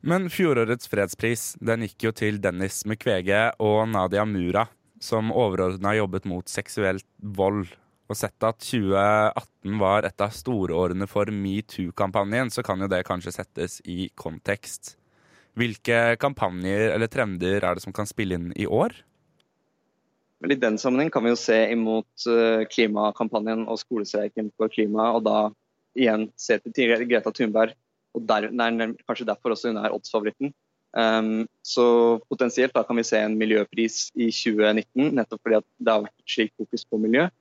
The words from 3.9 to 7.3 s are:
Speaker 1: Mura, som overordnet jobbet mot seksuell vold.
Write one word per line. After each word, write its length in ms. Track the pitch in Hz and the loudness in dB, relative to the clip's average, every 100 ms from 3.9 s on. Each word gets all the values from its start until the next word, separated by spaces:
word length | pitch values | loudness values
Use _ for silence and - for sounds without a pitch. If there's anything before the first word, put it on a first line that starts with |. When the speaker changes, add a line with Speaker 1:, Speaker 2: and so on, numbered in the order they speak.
| 107 92 98 | 0 0 2
Speaker 1:
Mura, 460 | 107 101 87 95 113 _ _ _ | 0 0 0 0 0 _ _ _
som 300 | - 113 110 | -4 -2 0
overordnet 720 | 120 113 92 92 95 101 107 | 2 0 2 -2 -2 0 0
jobbet 240 | 101 92 98 | 0 -4 -6
mot 240 | 90 - | -8 -6
seksuell 480 | - - - 98 95 - _ | -8 -6 -2 -2 -2 -8 _
vold. 460 | 104 | -12